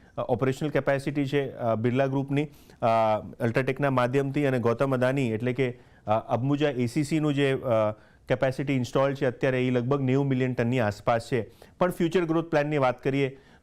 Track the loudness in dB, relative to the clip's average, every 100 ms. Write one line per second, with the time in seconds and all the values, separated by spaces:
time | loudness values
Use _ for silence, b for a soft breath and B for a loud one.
0 | B -8 -2 0 0 0 -2 0 0 0
1 | -2 -2 -2 -2 -2 -4 -2 0 0 2
2 | 0 0 -2 -2 -2 B B B 2 4
3 | 2 0 -4 -4 -2 0 -2 -2 0 2
4 | 2 0 0 0 0 0 0 0 0 2
5 | 0 0 0 -2 -2 -2 -2 -4 B B
6 | -2 -2 0 -2 0 0 0 0 -2 0
7 | -2 0 0 2 0 0 0 2 2 -2
8 | b b -4 0 0 -2 -2 -2 0 0
9 | 0 0 -2 0 0 0 0 0 0 0
10 | 2 2 2 0 0 0 0 0 0 -2
11 | 0 0 0 -4 -4 B B _ -2 0
12 | 0 2 0 0 0 0 0 2 2 0
13 | -2 0 -2 -4 B B